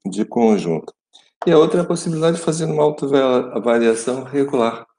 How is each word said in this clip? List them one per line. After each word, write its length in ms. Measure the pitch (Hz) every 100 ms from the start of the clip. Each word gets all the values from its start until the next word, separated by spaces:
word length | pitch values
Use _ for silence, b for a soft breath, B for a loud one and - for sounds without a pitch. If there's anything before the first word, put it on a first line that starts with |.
| 98
de 200 | 92 107
conjunto. 680 | 120 113 101 85 78 - _ _ b b - 175
E 40 |
a 60 | 160
outra 220 | 165 180
é 40 |
a 40 | 175
possibilidade 480 | 170 170 156 165 170
de 80 |
fazer 220 | - 160 160
uma 180 | 151
autoavaliação 1400 | 151 151 139 139 131 123 123 117 113 117 117 110 - 131 127
regular 600 | 139 139 131 113 - -